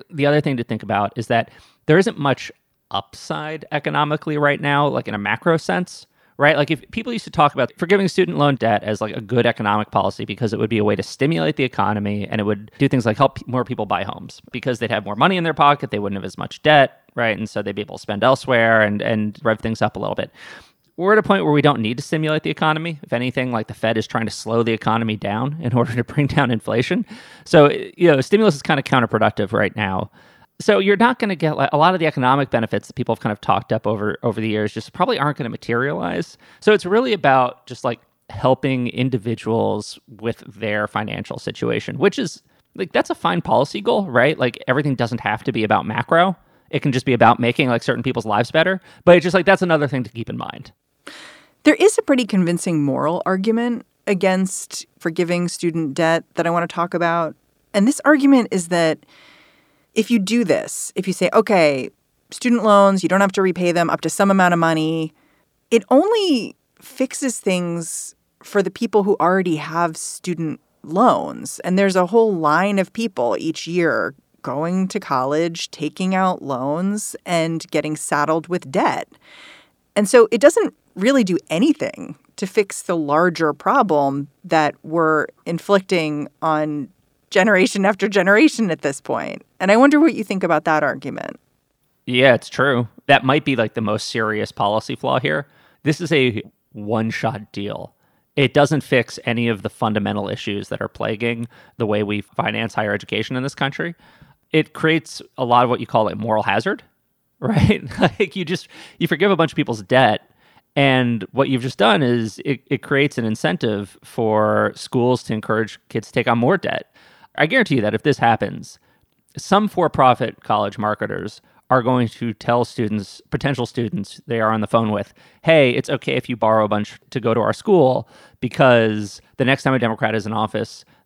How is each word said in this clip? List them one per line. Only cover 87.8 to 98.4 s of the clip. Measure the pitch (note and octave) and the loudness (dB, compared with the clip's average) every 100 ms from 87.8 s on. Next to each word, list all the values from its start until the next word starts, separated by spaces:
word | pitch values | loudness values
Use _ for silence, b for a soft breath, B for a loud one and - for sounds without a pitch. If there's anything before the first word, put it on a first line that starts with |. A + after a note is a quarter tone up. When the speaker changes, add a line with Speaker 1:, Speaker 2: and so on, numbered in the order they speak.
Speaker 2:
after | F#3+ G#3 G3 | 0 0 0
generation | G3 F3+ G#3 D#4 - G3+ | 2 4 6 4 2 -2
at | D#3+ | -2
this | D3 C#3 | -4 -6
point. | - B2 - - _ - | -6 -6 -6 -12 _ -2
And | F#3 | 2
I | A3+ | 6
wonder | C#4 D4 | 6 6
what | D#4+ | 4
you | - | 0
think | G#3 F#3+ | -6 -4
about | F3+ D#3 | 0 0
that | E3 D#3 | 2 0
argument. | C#3+ C#3+ C#3 - - - _ _ _ _ _ _ - | 0 -4 -8 -12 -12 -14 _ _ _ _ _ _ -2
Speaker 1:
Yeah, | B2 C3+ | 4 6
it's | A2+ - | 6 0
true. | - C#3 B2 A#2 _ - | -2 0 0 -2 _ 2
That | C3 | 2
might | C3 D3 | 4 0
be, | D3 | 0
like, | A#2+ A2 | 0 -2
the | A#2 | -2
most | G#2+ G#2+ - | -2 -4 -4
serious | A#2 G#2+ G#2+ G#2+ | -4 -2 -2 -4
policy | - G2+ A2 - B2 | -2 -2 -2 -4 -6
flaw | C3 C3 | -2 -2
here. | C#3 D3+ - b b b | -2 -4 -6 b b b
This | C#3+ D3+ | -4 -2
is | E3+ | 0
a | D#3 B2+ G#2+ - _ _ | 2 2 -2 -10 _ _
one-shot | A2 G#2 A2+ A2+ - A2+ G#2 G#2 | -12 -4 -2 -2 -4 -6 -6 -12
deal. | G2+ G2+ - - _ _ _ _ | -10 -10 -10 -14 _ _ _ _
It | - | 0